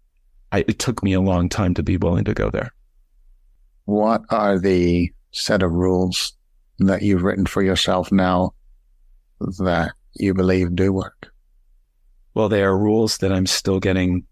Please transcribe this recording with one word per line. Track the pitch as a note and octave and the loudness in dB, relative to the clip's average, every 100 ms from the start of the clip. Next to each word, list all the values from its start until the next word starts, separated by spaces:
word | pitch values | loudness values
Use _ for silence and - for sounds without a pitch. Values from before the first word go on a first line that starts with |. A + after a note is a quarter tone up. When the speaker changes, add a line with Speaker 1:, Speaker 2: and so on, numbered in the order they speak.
| _ _ _ _ - | _ _ _ _ -6
Speaker 1:
I, | G2+ G#2+ | -2 -2
it | G#2 | -2
took | - A2+ | -4 -2
me | G2 | 0
a | F#2 | 0
long | F#2+ F2 F2 | 2 2 0
time | - F#2 F2 | 0 -2 0
to | |
be | D#2 F#2 | 0 0
willing | E2+ F#2 | 0 0
to | G#2+ | -2
go | - G#1+ | -2 -2
there. | - - - _ _ _ _ - - _ _ _ _ - | -4 -6 -12 _ _ _ _ -20 -20 _ _ _ _ -4
Speaker 2:
What | G#2 G#2+ A2+ - | 0 0 0 -2
are | A2+ G#2 F#2+ | 0 0 2
the | F#2+ F#2 F2 F2 F2 - _ | 2 2 2 2 0 -6 _
set | - - G#2 | -8 -2 0
of | F2+ | 0
rules | F2 F#2 F#2 F#2 - - - _ _ _ - | 0 2 2 0 -2 -6 -10 _ _ _ -2
that | G2 F2+ | 0 2
you've | G2+ F#2 | 2 2
written | F#2+ F#2+ F#2+ | 0 0 -2
for | - | 0
yourself | F#2+ F2+ - F#2 F2 | 0 0 0 0 0
now | G2 F#2 F2+ F#2 - - - _ _ _ - _ - | 0 2 2 0 -4 -20 -20 _ _ _ -20 _ -12
that | - F#2 F#2 E2+ - - _ - | -10 -4 -2 0 -2 -8 _ -4
you | G2 | 0
believe | F#2+ F#2 F#2 F2+ F2 | 2 2 2 0 0
do | F#2+ | 0
work? | F#2+ - - - _ _ _ _ _ _ _ _ _ _ | 0 -4 -12 -20 _ _ _ _ _ _ _ _ _ _
Speaker 1:
Well, | A2 G#2 | -2 0
they | G2+ | 2
are | G2 F#2+ | 2 2
rules | G#2 G#2+ A2 - | 2 2 0 -2
that | F#2+ | -2
I'm | F#2+ F#2 | 0 0
still | - G2+ F#2+ | -2 -2 0
getting, | G2 F#2 F2+ F2+ - | 0 0 0 -2 -6